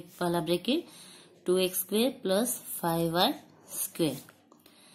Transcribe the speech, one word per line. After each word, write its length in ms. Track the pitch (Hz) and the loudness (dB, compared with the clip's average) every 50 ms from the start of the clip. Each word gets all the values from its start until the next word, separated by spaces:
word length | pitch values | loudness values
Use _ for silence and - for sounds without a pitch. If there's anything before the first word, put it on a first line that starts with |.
| 170 - - - | -4 -8 -8 -4
वाला 180 | 180 170 175 170 | -2 0 0 0
ब्रैकेट 440 | 160 165 175 180 - 226 269 349 - - - - - - - - - - - - - | 0 0 0 0 2 0 0 0 -2 -6 -14 -20 -20 -20 -20 -20 -20 -20 -20 -6 -2
टू 120 | 180 180 185 | 0 2 2
एक्स 200 | 185 180 185 - | 2 2 0 -4
स्क्वायर 300 | - - 202 220 240 269 269 - - | -4 0 0 2 2 2 0 -2 -2
प्लस 320 | 190 190 208 254 240 - - - - - - | 0 2 2 2 0 -4 -8 -10 -12 -8 -4
फ़ाइव 320 | 180 170 165 170 165 165 165 | -2 -2 0 0 0 0 2
वाई 200 | 180 202 277 302 - - - - - - - - | 4 2 2 2 -4 -10 -20 -20 -20 -20 -14 -8
स्क्वायर। 460 | - - - - - 165 143 127 - - - - _ _ _ - - _ - - - - - | -8 -8 -6 -2 0 0 0 0 -4 -12 -18 -20 _ _ _ -20 -20 _ -20 -20 -20 -20 -20